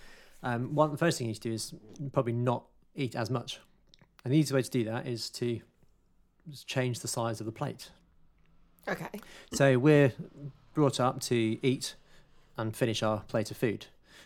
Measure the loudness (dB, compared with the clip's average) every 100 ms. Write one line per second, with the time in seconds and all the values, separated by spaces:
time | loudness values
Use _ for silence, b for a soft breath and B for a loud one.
0 | b b b b -4 -4 0 2 2 2
1 | 0 2 -2 -4 -6 -6 -8 -12 -16 -12
2 | -4 -2 0 0 0 0 -4 _ _ -6
3 | -4 -2 -2 -4 -6 -14 -16 _ _ -20
4 | -20 _ 0 2 4 2 0 0 -2 -4
5 | -6 -6 -8 -6 -4 -4 -8 _ _ _
6 | _ _ _ _ -20 -14 -6 -2 -2 -2
7 | -6 -4 -2 -4 -6 -6 -6 -8 -16 -20
8 | _ _ -20 _ _ _ _ _ -8 -6
9 | -8 -12 -16 b b 4 6 6 8 8
10 | 8 4 -10 -14 -16 -16 -6 2 2 2
11 | 0 0 -2 0 2 0 0 0 -4 -12
12 | -20 -20 -20 -20 -14 -6 -6 0 0 2
13 | 0 0 -2 -4 -4 -2 -2 -2 -8 -20
14 | b b